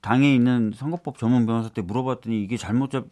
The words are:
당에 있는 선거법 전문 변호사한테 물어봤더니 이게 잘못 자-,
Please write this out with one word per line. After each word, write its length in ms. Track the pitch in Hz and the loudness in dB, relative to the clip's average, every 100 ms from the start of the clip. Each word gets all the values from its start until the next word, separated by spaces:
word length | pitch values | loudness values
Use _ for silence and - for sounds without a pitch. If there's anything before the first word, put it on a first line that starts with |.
당에 320 | - 127 143 | -2 2 4
있는 380 | 131 123 123 110 | 4 4 2 0
선거법 440 | 110 143 175 - - | -4 -6 -8 -10 -4
전문 280 | 117 123 113 | 2 2 2
변호사한테 360 | 113 110 113 | 0 -4 -6
물어봤더니 600 | 90 113 131 123 110 113 | -4 -4 -4 -6 -4 -4
이게 140 | 98 117 | -4 -6
잘못 340 | 95 117 135 | -2 -2 -2
자-, 120 | 135 101 | -4 -8